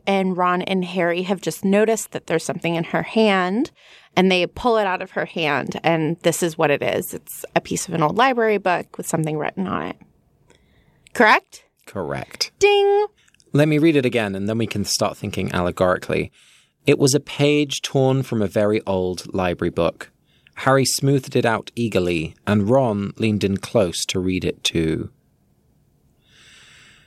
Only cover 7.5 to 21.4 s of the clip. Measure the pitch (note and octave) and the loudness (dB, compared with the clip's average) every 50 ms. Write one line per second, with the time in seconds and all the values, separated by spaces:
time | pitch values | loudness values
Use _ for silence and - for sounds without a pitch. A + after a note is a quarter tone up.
7.5 | _ E3+ - - - E3 - - E3+ E3+ D#3 D3+ F#3 G3+ A#3+ C4+ C4 A#3+ A3+ A3 | _ -4 -4 -2 -6 -6 -6 -6 -2 0 0 0 2 2 2 2 2 2 0 0
8.5 | G#3+ G3+ G3 F#3 F3 D#3+ D#3+ - - - F3 - - D#3+ D#3 D#3 D#3 D3+ D3 - | 0 0 0 0 -2 -2 -4 -8 -12 -12 -8 -4 -2 -2 -2 -2 -4 -4 -4 -6
9.5 | - - F#3+ - F#2 E2+ D2+ F2+ - - - _ _ _ _ _ _ _ _ _ | -6 -6 -6 -4 -4 -4 -4 -6 -10 -12 -16 _ _ _ _ _ _ _ _ _
10.5 | _ _ _ _ _ _ _ _ _ _ _ - _ - A#3 G#3+ B3 D#4 - _ | _ _ _ _ _ _ _ _ _ _ _ -16 _ 2 4 4 4 4 2 _
11.5 | - - _ _ _ _ _ - - G2+ - - C#2 C2+ - - - - - - | -18 -20 _ _ _ _ _ -14 -8 -8 -6 -6 -6 -8 -8 -12 -8 -8 -8 -8
12.5 | - _ G4 G4+ G4+ G4+ G4+ G4+ G4+ G4+ G#4 G#4 - _ _ _ _ _ _ _ | -2 _ 2 4 4 4 4 4 2 2 0 -2 -6 _ _ _ _ _ _ _
13.5 | - C#3+ D3 D#3 D3+ D3 D3 E3 D#3 D3 B2 B2+ A#2+ A#2+ A2 G2+ F#2+ F#2+ G2 G2+ | 2 2 4 4 4 4 4 4 4 4 2 2 0 0 -2 -2 -4 -4 -2 -2
14.5 | A2+ A2+ A#2 G2+ - G#2 G2 - - - A2 G2+ D2+ - - G#2 - - F#2 - | 0 0 -2 -2 -2 -4 -4 -2 -2 0 0 -2 -2 -4 -8 -8 -6 -4 -4 -2
15.5 | - F2+ F2 F2 E2 - F#2 F2+ F#2 - - - - D#2+ D#2+ - - _ _ _ | -2 0 -2 -2 0 0 2 2 2 0 -2 -4 -2 -2 -2 -4 -8 _ _ _
16.5 | _ _ _ _ _ _ _ - D3 - C#3+ C3+ B2+ D3 D3 - - - C#3+ D3 | _ _ _ _ _ _ _ 2 2 4 4 2 2 0 -2 -4 -2 0 2 2
17.5 | D3 D3 D3 C#3 C3 - - - - C#3 C3+ C3 C3 C3+ C3 - B2 A2+ G#2 G2 | 4 2 0 0 -4 -8 -8 -4 0 2 2 2 2 0 0 -2 -2 -2 -2 0
18.5 | - A2+ G#2 G#2 G#2+ G#2+ - - G2 F#2 F#2 F2+ F2+ E2 - - - F#2+ F#2 F2+ | 0 0 2 2 2 0 0 -2 -2 -2 -2 -2 -4 -6 -10 -8 -4 -2 -2 -2
19.5 | E2+ E2 F2 F2 E2 - E2+ E2 - - - - _ _ _ _ _ _ _ _ | -2 -2 -2 -2 0 0 0 0 -2 -4 -14 -20 _ _ _ _ _ _ _ _
20.5 | _ - - C3+ C3 C3+ C3 - - - - C#3 C#3+ C3+ C3 - - B2 | _ -2 0 2 4 4 2 0 -2 0 0 2 2 0 -2 0 -2 0